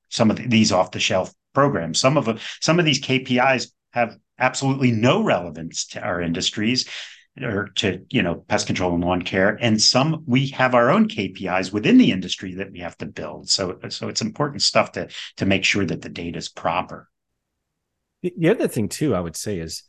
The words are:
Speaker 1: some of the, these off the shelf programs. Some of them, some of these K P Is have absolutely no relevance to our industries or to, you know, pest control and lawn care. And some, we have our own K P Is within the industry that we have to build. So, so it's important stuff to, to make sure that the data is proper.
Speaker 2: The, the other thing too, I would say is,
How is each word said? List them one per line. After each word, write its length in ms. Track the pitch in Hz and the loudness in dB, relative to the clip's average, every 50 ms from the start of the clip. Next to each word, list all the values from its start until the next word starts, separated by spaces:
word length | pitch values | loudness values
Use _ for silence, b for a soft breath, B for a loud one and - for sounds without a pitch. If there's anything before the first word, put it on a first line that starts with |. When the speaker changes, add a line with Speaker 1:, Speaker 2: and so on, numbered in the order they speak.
| _ _ | _ _
Speaker 1:
some 200 | - - 117 107 | 0 2 4 4
of 60 | 98 | 2
the, 100 | - - | 2 0
these 260 | 131 117 113 107 92 | 2 4 4 4 6
off 200 | 98 90 90 - | 4 2 2 0
the 80 | - 95 | -2 -4
shelf 340 | - - 104 92 90 - - _ _ _ - | -2 0 0 0 -2 -4 -8 _ _ _ 2
programs. 460 | 135 143 143 - 87 82 80 80 - | 2 2 4 2 0 -2 -4 0 2
Some 180 | - - 156 | 2 4 4
of 80 | 147 110 | 2 2
them, 120 | 113 110 B B B B B | 0 -2 B B B B B
some 180 | - - 160 | 0 2 2
of 80 | 175 170 | 4 4
these 140 | 156 - - | 2 0 0
K 200 | - - 131 131 | 0 0 -2 0
P 200 | 131 - 123 123 | 0 0 2 2
Is 340 | 127 135 131 120 110 - _ _ _ _ - | 4 4 2 0 -2 -6 _ _ _ _ -2
have 220 | 120 120 113 - - _ _ _ | -2 -2 -2 -4 -10 _ _ _
absolutely 540 | - 127 127 - - 135 135 135 131 131 123 | 0 0 0 0 0 0 0 2 2 2 2
no 320 | 117 107 113 127 165 214 220 | 2 4 4 4 4 4 2
relevance 640 | 175 113 90 85 85 76 78 82 82 - - - | 2 0 0 -2 -6 -10 -10 -12 -10 -8 -10 -10
to 140 | - - - | -10 -10 -8
our 200 | - 107 90 87 | -6 -4 -2 -2
industries 640 | 87 85 82 92 87 - - 107 104 113 127 123 B B B B B B B B B _ _ - | -2 -2 -2 -2 -2 -4 -2 0 0 0 0 0 B B B B B B B B B _ _ -8
or 280 | 135 123 101 98 104 - - | -6 -4 -2 -4 -4 -4 -4
to, 280 | - - 98 90 - - - | -2 0 0 -2 -4 -4 -2
you 100 | - 117 | 0 0
know, 140 | 92 85 82 | 0 0 -2
pest 320 | - - - 107 104 - | -4 -4 -2 -2 -2 -2
control 260 | - 95 - 92 90 87 | -2 -2 -2 0 0 0
and 100 | 85 87 | 0 0
lawn 200 | 87 90 90 87 | 0 0 -2 -2
care. 340 | - - 95 92 104 107 - | -2 0 2 2 2 2 0
And 220 | 120 117 110 104 | 0 0 2 2
some, 420 | - - - 123 139 160 160 160 - | 2 4 4 4 2 2 0 -2 -2
we 220 | - 120 135 139 135 | 0 0 2 2 0
have 260 | - - 131 127 127 | 0 0 2 4 4
our 160 | 120 120 123 | 4 4 6
own 160 | 170 220 220 | 4 4 2
K 220 | - - 110 98 92 | 2 0 -4 -6 -6
P 180 | 92 - 98 | -6 -6 -4
Is 260 | 87 90 92 95 95 101 | -2 -2 -2 -2 -2 -2
within 240 | 107 113 170 240 | 0 4 6 8
the 140 | 254 226 139 | 8 8 6
industry 440 | 95 92 92 92 - - 104 95 90 | 4 0 -2 -6 -6 -8 -8 -8 -8
that 160 | 90 98 92 | -8 -10 -10
we 80 | 90 87 | -10 -10
have 180 | 87 82 - - | -12 -12 -10 -10
to 80 | 82 | -12
build. 420 | 82 - - 80 76 78 76 - - | -12 -10 -10 -10 -10 -10 -8 -4 -2
So, 300 | - - 95 87 - - - 107 | -2 -2 -2 -4 -6 -8 -12 -12
so 200 | - - - - | -10 -8 -8 -6
it's 120 | - - | -4 -4
important 400 | 110 104 - - 147 147 143 - | -4 -4 -2 -4 -4 -4 -2 -2
stuff 300 | - - - 113 101 - | 0 2 4 2 2 2
to, 160 | - 98 76 B B B B B B | -2 -8 -8 B B B B B B
to 80 | - 107 | -4 0
make 180 | 98 98 95 95 | 0 2 2 2
sure 200 | - - 104 98 | 0 0 0 0
that 160 | 80 82 - - | -2 -4 -6 -8
the 60 | - | -12
data 280 | - 90 85 85 80 | -10 -10 -8 -8 -8
is 120 | 82 80 - | -10 -10 -12
proper. 580 | - - - 87 85 - - - 85 - - _ _ _ _ _ _ _ _ _ _ _ _ _ _ _ _ _ _ _ _ _ _ _ | -10 -6 -4 -2 -2 -2 -4 -6 -10 -18 -20 _ _ _ _ _ _ _ _ _ _ _ _ _ _ _ _ _ _ _ _ _ _ _
Speaker 2:
The, 120 | - 180 - | -8 -8 -4
the 120 | - 160 160 | 0 2 2
other 180 | 233 269 311 | 2 2 0
thing 200 | 202 - 131 104 | -2 -2 -2 -4
too, 280 | - - - 156 147 107 | -4 -4 -2 -2 0 0
I 40 | 90 | -2
would 160 | 87 85 82 | -4 -6 -8
say 200 | - - 104 104 | -8 -8 -6 -6
is, 240 | 85 82 82 - - - | -6 -8 -8 -10 -14 -16